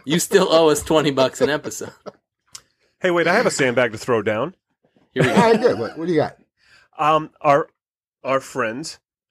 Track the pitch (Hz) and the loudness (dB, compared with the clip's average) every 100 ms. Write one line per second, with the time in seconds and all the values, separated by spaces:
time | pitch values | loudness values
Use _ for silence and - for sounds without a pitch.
0 | 131 170 - 196 185 160 160 147 - 156 | -4 -2 0 0 4 4 4 2 0 0
1 | 160 131 127 - 143 147 - - - - | 2 0 0 0 -2 -2 -8 -12 -14 -16
2 | - - _ _ _ - _ _ _ _ | -20 -20 _ _ _ -20 _ _ _ _
3 | 185 175 160 214 208 - 127 123 120 104 | -2 0 2 2 0 0 0 2 0 -2
4 | - 113 104 107 156 - _ _ _ _ | -2 0 0 -4 -6 -10 _ _ _ _
5 | _ - - 202 226 226 240 104 104 151 | _ -2 2 4 4 4 2 0 -6 -6
6 | 170 156 110 - _ _ _ _ _ - | -2 -2 -2 -8 _ _ _ _ _ -2
7 | 151 156 156 _ 151 143 - _ _ _ | 0 0 -2 _ 2 2 0 _ _ _
8 | _ _ 131 135 - 135 113 123 160 - | _ _ -4 -4 -4 -6 -6 -6 -12 -16
9 | _ _ _ | _ _ _